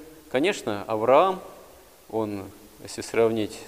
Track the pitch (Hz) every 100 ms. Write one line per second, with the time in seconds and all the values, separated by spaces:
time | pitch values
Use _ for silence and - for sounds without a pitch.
0 | - - - 127 175 202 120 101 98 110
1 | 113 139 185 185 - - - - - -
2 | - 110 107 101 95 - - - 101 -
3 | - 113 113 113 101 -